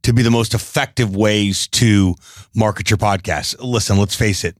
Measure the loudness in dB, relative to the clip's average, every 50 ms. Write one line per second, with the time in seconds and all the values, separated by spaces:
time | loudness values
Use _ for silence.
0 | 2 2 2 4 4 4 2 2 0 0 -2 -6 -6 -4 -4 -4 -4 -2 _ -2
1 | -2 -2 0 0 2 2 2 2 0 0 -2 -4 -6 -4 0 2 4 4 4 4
2 | 4 2 0 -4 _ -20 -20 -20 -20 _ _ 0 0 0 0 -4 -2 -2 -2 0
3 | 0 0 0 -2 -4 -6 -6 -6 -6 -8 -10 -8 -6 -4 -2 -2 -2 0 0 0
4 | 0 0 -2 -2 -2 -2 -2 -2 -6 -8 -8 _